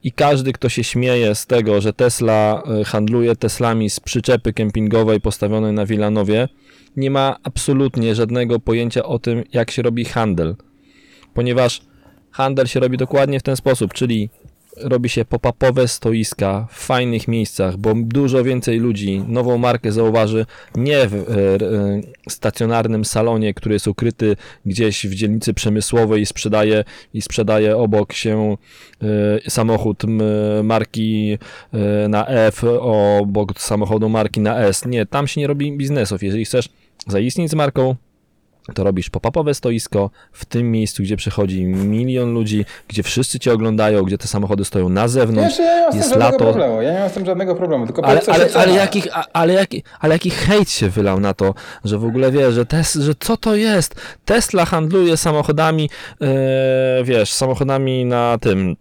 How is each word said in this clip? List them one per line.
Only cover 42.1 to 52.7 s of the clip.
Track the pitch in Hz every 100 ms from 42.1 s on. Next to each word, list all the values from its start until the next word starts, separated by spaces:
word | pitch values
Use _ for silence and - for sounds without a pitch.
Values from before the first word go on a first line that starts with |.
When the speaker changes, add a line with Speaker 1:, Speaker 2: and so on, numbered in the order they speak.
| 127 120
Speaker 1:
ludzi, | 117 107 107 101 - -
gdzie | 101
wszyscy | 98 - 135 131
cię | 127
oglądają, | 113 113 110 107 104
gdzie | 92 98
te | -
samochody | 104 101 101
stoją | 98 101 90
na | 95 117
zewnątrz, | 127 113 107 - 269
Speaker 2:
Wiesz, | 339
ja | 339
nie |
mam | 330
z |
tym | 208
Speaker 1:
jest | -
Speaker 2:
żadnego | 233 254
Speaker 1:
lato. | 262
Speaker 2:
problemu, | 226 220 139 226
ja | 127
nie | 180
mam | 196
z |
tym | - 185
żadnego | 185 185
problemu, | 175 180 143 113
tylko | -
Speaker 1:
Ale, | 143 151
Speaker 2:
powiedz, | 185
co |
Speaker 1:
ale, | 170 175
Speaker 2:
się | -
Speaker 1:
ale | 185
Speaker 2:
dzieje. | 185
Speaker 1:
jaki, | 196 202 -
a, | 170 -
ale | 165 170
jaki, | 185 196 185 - -
ale | 156
jaki | 160 180
hejt | - - 208 196
się | - 101
wylał | 98 101 95
na | 101
to, | 95 98 98 - -
że | 104 104
w |
ogóle, | 117 120 131
wiesz, | 139 131
że | 117
Tes-, | 120